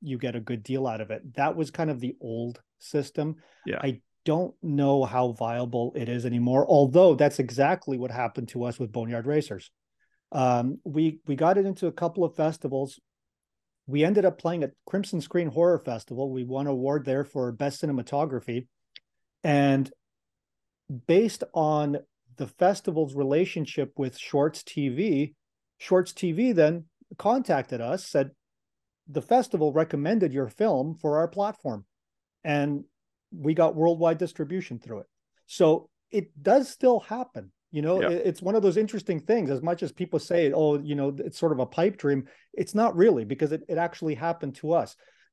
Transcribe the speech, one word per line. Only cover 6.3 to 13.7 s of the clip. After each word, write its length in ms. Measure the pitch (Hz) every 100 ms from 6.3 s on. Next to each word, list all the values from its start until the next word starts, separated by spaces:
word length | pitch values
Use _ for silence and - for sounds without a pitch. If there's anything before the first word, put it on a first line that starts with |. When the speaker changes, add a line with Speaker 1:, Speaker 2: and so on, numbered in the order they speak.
| 120 120 131 -
Speaker 1:
although 480 | 156 139 147 185
that's 260 | 139 147 143
exactly 580 | 123 117 139 180 - 131
what 120 | 123
happened 380 | 120 120 120 120
to 160 | 123
us 140 | 120 120
with 140 | 120
Boneyard 340 | 113 113 117 117
Racers. 440 | 151 - 98 - _ _ _ _ _ -
Um, 460 | 147 127 123 123 -
we, 340 | - 151 160 156 -
we 80 |
got 240 | 135 160 196
it 80 | 196
into 220 | 190 175
a 40 |
couple 320 | 160 170 170
of 120 | 165 165
festivals. 640 | 156 160 139 131 135 - _ _ _ _ _ _ _